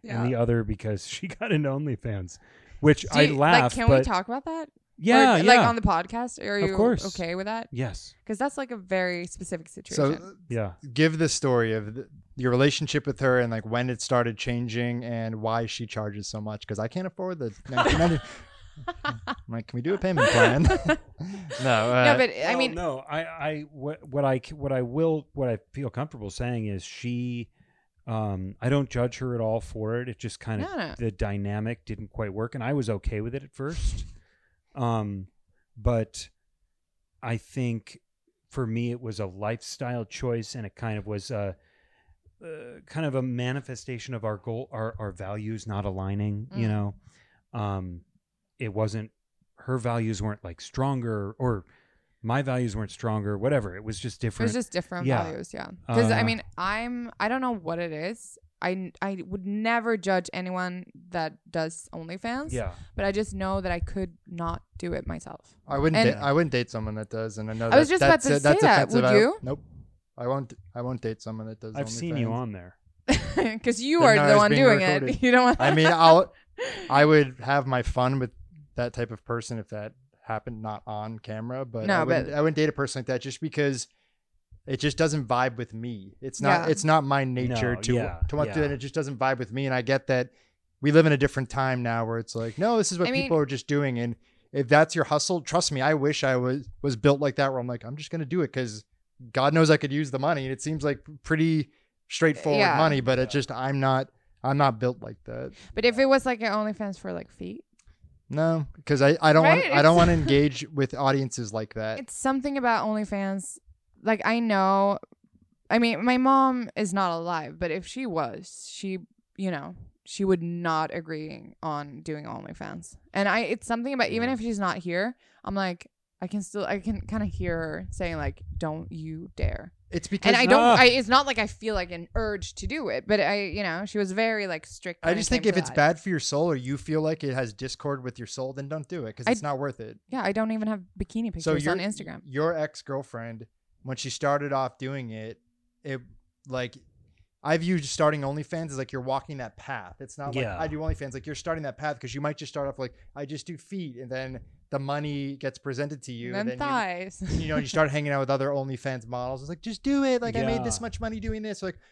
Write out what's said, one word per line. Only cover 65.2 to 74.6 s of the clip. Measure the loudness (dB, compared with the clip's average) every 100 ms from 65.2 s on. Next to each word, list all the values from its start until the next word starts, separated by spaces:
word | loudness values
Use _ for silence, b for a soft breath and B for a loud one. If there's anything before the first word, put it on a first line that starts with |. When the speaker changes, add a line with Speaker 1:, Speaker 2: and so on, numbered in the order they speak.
| -10 -16 _ _ -4
Speaker 3:
I | 0
wouldn't | 2 4
Speaker 2:
And | 4
Speaker 3:
da-, | 2 2
I |
wouldn't | 2 2
date | 0 -2
someone | -4 -6 -6
that | -8
does, | -6 -6 -6
and | -8
I |
know | -4 4
Speaker 2:
I | 6
was | 6
Speaker 3:
that |
Speaker 2:
just | 6
about | 6 6
Speaker 3:
that's | 6
Speaker 2:
to | 4
Speaker 3:
a, |
that's | 6 6
Speaker 2:
say | 6
that. | 6
Speaker 3:
offensive. | 4 4
Speaker 2:
Would |
Speaker 3:
I, | 6 6
Speaker 2:
you? | 6 2
Speaker 3:
nope. | -4 -8 -8 -20 -20 _ _ -8
I | -4
won't, | -4 -4 -12 -16
I | -10
won't | -8 -6
date | -6 -8
someone | -10 -10 -12
that | -12
does | -10
Speaker 1:
I've | -8 -8
seen | -6 -4 -2
you | -2
Speaker 3:
OnlyFans. |
Speaker 1:
on | -2 -4
there. | -8 -14 -20 _ _ 0
Speaker 2:
<laughs> | 2 0 -2 0 0
'Cause | -2 0
you | 2 6
Speaker 3:
Didn't | 8
Speaker 2:
are | 8
Speaker 3:
know | 8
Speaker 2:
the |
Speaker 3:
I |
was | 8
Speaker 2:
one | 8
Speaker 3:
being | 8